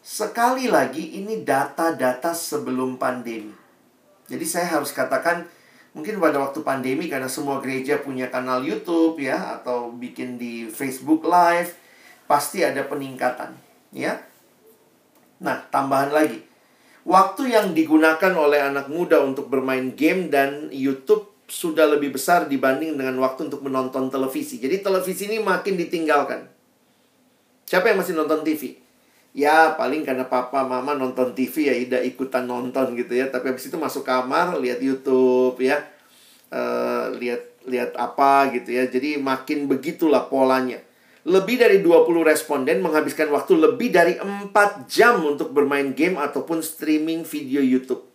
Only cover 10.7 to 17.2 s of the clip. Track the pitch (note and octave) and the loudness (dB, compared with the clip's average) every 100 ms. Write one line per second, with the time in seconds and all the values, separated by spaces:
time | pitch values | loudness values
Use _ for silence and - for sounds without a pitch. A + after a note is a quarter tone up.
10.7 | - C3+ C3 C3+ D#3+ D#3+ F3+ E3+ E3+ F3 | -8 -8 -6 0 0 4 4 6 4 -2
11.7 | - _ _ - - _ C#3+ - G3 D3+ | -10 _ _ -20 -20 _ 0 0 -2 -2
12.7 | C3 - D3+ C3+ B2+ B2+ - - - _ | -2 -6 -8 -10 -4 -4 -4 -12 -14 _
13.7 | _ _ - C#3 - - _ _ _ _ | _ _ -8 -6 -8 -12 _ _ _ _
14.7 | _ _ _ _ _ _ _ C#3 B2+ - | _ _ _ _ _ _ _ -6 -6 -2
15.7 | C#3 C3+ C3+ C#3 D3 D#3 A#2 - _ _ | -2 0 0 2 2 2 -2 -14 _ _
16.7 | _ _ _ - F3+ | _ _ _ 4 6